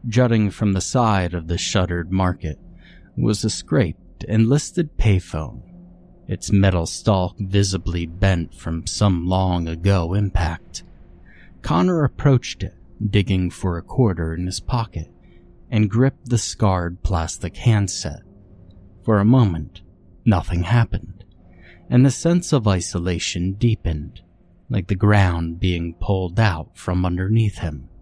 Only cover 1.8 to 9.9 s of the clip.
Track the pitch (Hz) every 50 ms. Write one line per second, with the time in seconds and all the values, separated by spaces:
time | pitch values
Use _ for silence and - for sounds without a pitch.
1.8 | 90 85 87 87 85 87 95 95 92 90 90 - - 80 73 - - - - -
2.8 | - - - - - - _ 123 120 110 107 - - 110 - - - - - 147
3.8 | 110 80 76 _ - - - - - - 107 113 113 113 135 151 - - - 175
4.8 | 170 147 - - - 110 101 92 - - - 85 78 64 52 - - - - -
5.8 | - - - - - - - - - - 101 - - - 104 98 98 98 90 87
6.8 | 82 - - - - - 104 95 92 90 - - 101 92 95 101 101 92 92 90
7.8 | - - 82 87 85 82 82 90 98 98 92 85 82 - - - - 82 82 82
8.8 | 82 - - - 104 101 92 87 85 90 92 92 95 92 90 87 82 82 82 82
9.8 | 85 101